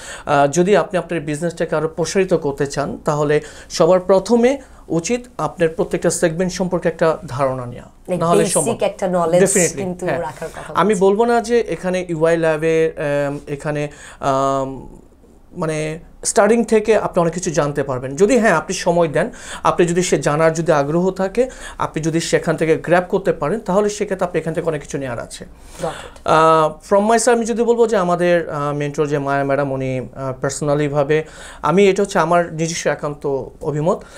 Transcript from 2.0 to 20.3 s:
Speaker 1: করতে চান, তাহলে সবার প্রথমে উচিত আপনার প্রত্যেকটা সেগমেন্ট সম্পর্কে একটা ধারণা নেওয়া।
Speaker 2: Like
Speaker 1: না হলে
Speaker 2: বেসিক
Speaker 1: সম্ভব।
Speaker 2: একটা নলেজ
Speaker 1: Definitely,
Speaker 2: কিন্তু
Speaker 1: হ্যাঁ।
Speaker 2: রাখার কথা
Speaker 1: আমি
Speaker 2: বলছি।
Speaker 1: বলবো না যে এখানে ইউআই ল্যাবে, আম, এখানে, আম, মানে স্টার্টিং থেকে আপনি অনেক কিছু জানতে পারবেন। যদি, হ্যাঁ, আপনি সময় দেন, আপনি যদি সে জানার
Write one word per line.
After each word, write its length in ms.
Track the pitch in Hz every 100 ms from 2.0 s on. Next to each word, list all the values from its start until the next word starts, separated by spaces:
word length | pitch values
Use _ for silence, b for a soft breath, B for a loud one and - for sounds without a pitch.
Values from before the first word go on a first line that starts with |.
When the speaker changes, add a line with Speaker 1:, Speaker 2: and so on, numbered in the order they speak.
| 160 196 190
Speaker 1:
করতে 320 | 165 143 143 139
চান, 320 | 143 156 -
তাহলে 360 | - 147 147 147 B B B
সবার 300 | - 165 185
প্রথমে 580 | 180 190 190 233 240 269 B B B
উচিত 380 | 165 165 247 - -
আপনার 300 | 151 - 160
প্রত্যেকটা 420 | 165 - 165 175
সেগমেন্ট 420 | - 175 160 185
সম্পর্কে 360 | 180 180 175 175
একটা 300 | 165 165 151 147
ধারণা 400 | 123 135 131 123
নেওয়া। 220 | - - - -
Speaker 2:
Like 140 | 175
Speaker 1:
না 60 | 165
হলে 120 | -
Speaker 2:
বেসিক 160 | 196
Speaker 1:
সম্ভব। 220 | 170 220 214
Speaker 2:
একটা 280 | 196 - 185
নলেজ 340 | 180 165 175
Speaker 1:
Definitely, 340 | 185 202 170 -
Speaker 2:
কিন্তু 300 | 180 175 180
Speaker 1:
হ্যাঁ। 140 | 139
Speaker 2:
রাখার 280 | 160 - 160
কথা 240 | - -
Speaker 1:
আমি 200 | 156 190
Speaker 2:
বলছি। 60 | 196
Speaker 1:
বলবো 240 | 196 202
না 160 | 233 233
যে 200 | 220 240
এখানে 460 | - 165 185 185 180
ইউআই 280 | 156 165 170
ল্যাবে, 560 | 160 156 165 160 160 160 147 143 143
আম, 100 | 143 -
এখানে, 420 | 143 156 147 147 B B B
আম, 640 | 139 135 135 135 135 131 - - - _ - - -
মানে 460 | 175 160 156 151 160 - -
স্টার্টিং 400 | - - 208 233
থেকে 320 | 220 220 214 214
আপনি 240 | 175 180
অনেক 140 | 170
কিছু 160 | 170 180
জানতে 320 | 156 147 147
পারবেন। 340 | 131 127 131 143
যদি, 220 | 214 247
হ্যাঁ, 140 | 214
আপনি 220 | 160 175
সময় 340 | 185 185 170 165
দেন, 220 | 151 233 B B B
আপনি 240 | 160 156 170
যদি 160 | 175
সে 160 | 180 160
জানার 340 | 147